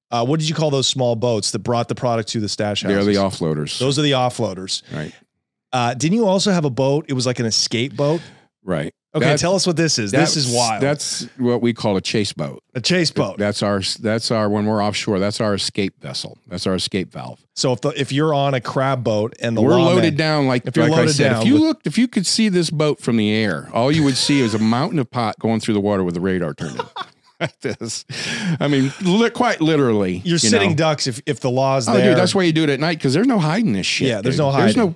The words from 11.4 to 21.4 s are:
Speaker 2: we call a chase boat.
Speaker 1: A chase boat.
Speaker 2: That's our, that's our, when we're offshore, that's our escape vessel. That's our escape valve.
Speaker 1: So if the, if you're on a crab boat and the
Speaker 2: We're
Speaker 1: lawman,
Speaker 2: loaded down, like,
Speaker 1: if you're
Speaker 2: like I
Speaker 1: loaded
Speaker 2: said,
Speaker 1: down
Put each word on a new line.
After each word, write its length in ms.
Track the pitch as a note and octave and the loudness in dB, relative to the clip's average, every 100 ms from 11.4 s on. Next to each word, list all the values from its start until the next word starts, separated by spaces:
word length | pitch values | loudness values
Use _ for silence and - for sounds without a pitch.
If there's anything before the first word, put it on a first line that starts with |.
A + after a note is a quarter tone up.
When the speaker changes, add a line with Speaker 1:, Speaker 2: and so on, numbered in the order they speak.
| A#2+ A#2+ | 0 2
Speaker 2:
we 120 | A#2+ | 0
call 220 | A2+ A2 F#2+ | 0 0 0
a 60 | |
chase 320 | - A2+ G2 | 0 -2 -2
boat. 280 | - C#2+ C2 _ | -4 -8 -8 _
Speaker 1:
A 80 | B2+ | -6
chase 300 | - F3+ D#3+ | -2 0 0
boat. 260 | - A2 - | 0 -4 -2
Speaker 2:
That's 260 | G#2 G#2 | -2 0
our, 160 | G#2 G2+ F#2 - | 0 0 -2 -4
that's 280 | G#2 A2 - | -2 -2 0
our, 200 | A2+ G#2 | 0 0
when 160 | G#2 G#2 | 0 0
we're 180 | A2 | 0
offshore, 360 | G#2 G#2 - F#2+ | 0 -2 -2 0
that's 200 | G2+ - | 0 -2
our 140 | G#2+ | -2
escape 460 | G2 - - G2 _ | -2 -4 -4 -4 _
vessel. 360 | C#2 C2+ - - _ | -12 -10 -12 -16 _
That's 200 | F2 G2 | -6 -2
our 80 | F#2 | -2
escape 380 | - G2 F2 | -2 -4 -6
valve. 260 | D2+ B1+ - _ - | -10 -14 -16 _ -4
Speaker 1:
So 160 | C#3 | -2
if 80 | B2 | 0
the, 100 | C#3+ C#3+ | -2 -4
if 120 | C3+ | -4
you're 220 | C3+ D#3+ | 0 0
on 200 | C#3+ C#3 C3 | 0 0 -2
a 40 | |
crab 440 | - C#3+ C3+ C3 A#2 | -4 -2 -2 0 0
boat 280 | G#2+ G#2+ - | 0 -2 -4
and 160 | A#2 A2+ | -4 2
the 60 | |
Speaker 2:
We're 80 | B2 F3 | 4 4
Speaker 1:
lawman, 160 | E3+ F3+ | 4 4
Speaker 2:
loaded 220 | E3+ D3 | 2 0
down, 300 | D#3 D3+ C3+ | 0 2 2
like, 200 | B2+ - | 0 -2
Speaker 1:
if 80 | - | 2
you're 100 | A#2+ | 4
Speaker 2:
like 80 | |
I 40 | D#3+ | 4
Speaker 1:
loaded 160 | D#3+ C#3+ | 4 2
Speaker 2:
said, 140 | C#3+ | 2
Speaker 1:
down 120 | A#2 | 2